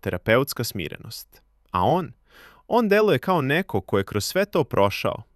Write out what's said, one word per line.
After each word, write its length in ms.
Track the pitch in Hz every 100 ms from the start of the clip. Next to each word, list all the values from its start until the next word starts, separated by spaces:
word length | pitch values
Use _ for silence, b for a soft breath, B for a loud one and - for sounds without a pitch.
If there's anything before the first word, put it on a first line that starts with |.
terapeutska 640 | 101 92 - 117 143 -
smirenost. 760 | 120 104 73 - - - - - _ _ _
A 120 | 90
on? 280 | 98 170 165 - b b b b b
On 220 | 226 220
deluje 300 | 202 214 135
kao 220 | - 180
neko 400 | 131 156 196 101
ko 160 | - 101
je 60 |
kroz 220 | 98 104 -
sve 200 | 185 202
to 180 | 180
prošao, 600 | 139 - 98 - 104 - -